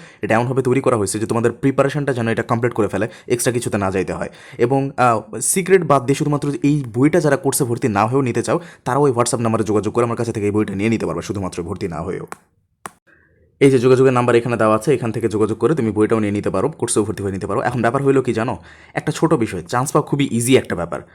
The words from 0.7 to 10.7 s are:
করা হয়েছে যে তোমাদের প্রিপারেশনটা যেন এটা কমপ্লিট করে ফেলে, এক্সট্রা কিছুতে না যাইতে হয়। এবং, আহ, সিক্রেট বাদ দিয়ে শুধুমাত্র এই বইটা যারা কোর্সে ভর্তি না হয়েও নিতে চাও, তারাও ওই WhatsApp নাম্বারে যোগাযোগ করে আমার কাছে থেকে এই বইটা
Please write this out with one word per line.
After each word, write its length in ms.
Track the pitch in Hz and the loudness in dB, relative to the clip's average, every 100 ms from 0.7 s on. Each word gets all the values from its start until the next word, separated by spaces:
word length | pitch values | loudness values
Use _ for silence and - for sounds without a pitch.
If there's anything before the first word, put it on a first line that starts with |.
| 110 | 0
করা 160 | 127 117 | 2 0
হয়েছে 220 | 98 107 | 0 -4
যে 80 | 107 | -2
তোমাদের 260 | 113 117 | 0 -2
প্রিপারেশনটা 600 | 113 139 135 135 147 139 | 0 0 2 0 -2 -2
যেন 160 | 123 113 | -2 -2
এটা 140 | 113 | -2
কমপ্লিট 300 | - 117 120 | -2 0 0
করে 160 | 117 101 | 0 0
ফেলে, 200 | 95 110 - - | 0 -4 -6 -4
এক্সট্রা 240 | 120 131 | -2 0
কিছুতে 260 | 120 - 107 | -2 -2 -2
না 120 | 95 | -2
যাইতে 220 | 95 92 | -2 -2
হয়। 160 | - - - - - | -6 -10 -12 -16 -2
এবং, 320 | 123 135 139 - | 0 0 -2 2
আহ, 440 | 123 110 - 110 | 2 2 -2 -6
সিক্রেট 420 | - - 175 190 | -2 -2 4 4
বাদ 240 | 151 139 127 | 4 2 2
দিয়ে 100 | 139 | 0
শুধুমাত্র 360 | 147 147 147 139 | 0 -2 -2 0
এই 220 | 143 147 127 | 0 0 -2
বইটা 260 | 120 147 175 | 2 2 4
যারা 160 | 151 135 | 2 2
কোর্সে 280 | 139 - | 0 -2
ভর্তি 240 | 123 117 123 | -2 0 0
না 180 | 101 110 | 2 2
হয়েও 160 | 135 | 2
নিতে 200 | 127 117 | 0 -2
চাও, 180 | - 160 - - | 0 -2 -4 -12
তারাও 180 | - 131 | -4 2
ওই 80 | 147 | 2
WhatsApp 300 | 117 120 117 | 2 0 0
নাম্বারে 240 | 117 110 | 0 0
যোগাযোগ 300 | 110 104 101 | 0 0 0
করে 100 | 113 | 0
আমার 120 | 120 113 | 0 -2
কাছে 160 | 117 | -4
থেকে 140 | 107 101 | -2 0
এই 60 | |
বইটা 220 | 104 101 | 0 -2